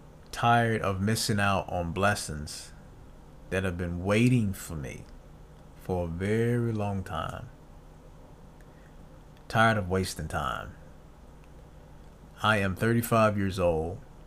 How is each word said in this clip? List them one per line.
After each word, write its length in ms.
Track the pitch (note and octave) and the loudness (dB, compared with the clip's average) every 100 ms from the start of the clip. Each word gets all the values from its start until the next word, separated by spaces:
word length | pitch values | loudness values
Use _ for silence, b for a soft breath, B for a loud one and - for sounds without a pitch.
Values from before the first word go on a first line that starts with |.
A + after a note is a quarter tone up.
| - - - | -20 -20 -12
Tired 500 | - A#2+ A#2 A#2 A2 | 0 4 6 4 0
of 180 | G2 F#2+ | 0 0
missing 400 | G2+ A#2 - G2+ | 0 0 0 2
out 300 | G2+ F#2+ - | 2 2 0
on 220 | F2+ E2+ | -4 -2
blessings 800 | E2 G2+ G#2 - D2+ D2+ - - - - - - - - - - | 0 2 0 -4 -8 -8 -12 -14 -18 -20 -20 -20 -20 -20 -16 -4
that 120 | F#2 | -2
have 140 | F#2+ F2 | -2 -2
been 260 | F2 F2 | -4 -2
waiting 480 | F#2+ G#2+ B2 B2+ G#2 | 2 4 6 4 2
for 240 | F#2+ - D#2+ | -4 -8 -8
me 300 | A#2 - - - - - - - - - | -8 -10 -14 -18 -20 -20 -20 -20 -20 -14
for 240 | - F#2 E2+ | -4 -2 -2
a 20 | |
very 680 | E2+ G2 A2 A#2 A#2+ A#2 | -2 0 2 2 2 0
long 300 | G#2+ G2+ G2 | 0 -2 -2
time. 460 | F2+ D#2+ F2+ - - - - - - - - - - - - - B B B B - - - - - | -4 -6 -6 -8 -12 -16 -20 -20 -20 -20 -20 -20 -20 -20 -20 -20 B B B B -20 -20 -20 -20 -2
Tired 300 | A2+ A2+ A2 | 4 4 4
of 120 | F2+ | 2
wasting 380 | F#2+ F#2 - D#2 | 0 0 -4 -6
time. 440 | D#2+ C2+ A#1 - - - - - - - - - - - - - - - - - - | -4 -4 -4 -8 -14 -18 -20 -20 -20 -20 -20 -20 -20 -20 -20 -20 -20 -20 -20 -20 -2
I 160 | G#2+ G#2+ | 2 4
am 180 | G2 F#2 | 2 0
thirty-five 640 | A2+ A#2 A#2 A2+ A2 G2+ | 2 2 4 6 6 4
years 220 | G2 F2+ | 0 2
old, 400 | F2 D#2+ E2 F#2 - - | 2 2 -2 -6 -12 -18